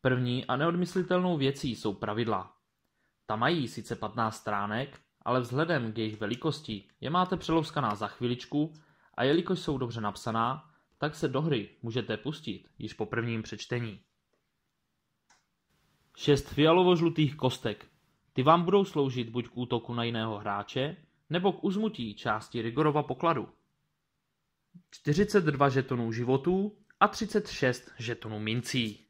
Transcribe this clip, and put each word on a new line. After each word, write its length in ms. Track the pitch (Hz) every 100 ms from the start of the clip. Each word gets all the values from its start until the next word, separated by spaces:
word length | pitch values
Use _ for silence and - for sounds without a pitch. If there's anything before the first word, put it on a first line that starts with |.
| 131
První 400 | 127 123 123 -
a 100 | 127
neodmyslitelnou 800 | 165 175 175 185 175 180 180 160
věcí 380 | 135 139 135 110
jsou 180 | 110
pravidla. 640 | 98 104 104 113 98 92 _ _ _ _ _ _ _ -
Ta 100 | 110
mají 320 | 123 170 120
sice 280 | - 104 110
patnáct 400 | 107 120 110 -
stránek, 680 | - 104 104 107 143 - _ _
ale 180 | - 127
vzhledem 540 | 123 127 165 156 117
k 40 | 107
jejich 220 | 110 107
velikosti 720 | 104 117 160 147 - 107 - _
je 80 | 131
máte 280 | 175 180 180
přelouskaná 580 | - 165 156 151 120 104
za 120 | 104
chviličku 680 | - 120 123 - 147 160 - _ _ _
a 100 | -
jelikož 360 | 131 160 175 185
jsou 180 | - 139
dobře 240 | 123 113
napsaná, 720 | 104 101 - 113 117 147 - _ _ _
tak 180 | 151 156
se 120 | 151
do 140 | 127
hry 280 | 156 135 98 _
můžete 360 | 113 120 101 107
pustit 520 | 135 156 - 92 _ _
již 160 | 110
po 120 | - 107
prvním 380 | 117 117 113
přečtení. 560 | 110 104 - 123 117 92 _ _ _ _ _ _ _ _ _ _ _ _ _ _ _ _ _ _ _ _ _ -
Šest 320 | - 143 139
fialovo-žlutých 880 | - 156 175 180 175 165 151 147 -
kostek. 520 | 127 - 117 104 - _ _ _ _
Ty 100 | -
vám 200 | 131 170
budou 220 | 170 196 196
sloužit 440 | 156 139 123 113
buď 180 | 120 120
k 100 | 123
útoku 360 | 123 120 -
na 100 | 120
jiného 340 | 117 117 110 101
hráče, 600 | 104 101 101 127 139 185 _ _ _
nebo 240 | 165 190
k 100 | 185
uzmutí 520 | 214 190 220 214 113 104
části 460 | 120 107 - 123
Rigorova 420 | 113 127 151 147
pokladu. 460 | - 127 165 160 - _ _ _ _ _ _ _ _ _ _ _ _ - _
Čtyřicet 540 | - - 151 208 208 156
dva 240 | 139 143
žetonů 420 | 131 127 123 113
životů 680 | 113 120 135 135 185 208 - _ _
a 80 | 208
třicet 420 | - 208 214 208
šest 420 | - 131 123 - -
žetonů 420 | 117 117 110 107
mincí. 600 | 107 120 120 127 113 104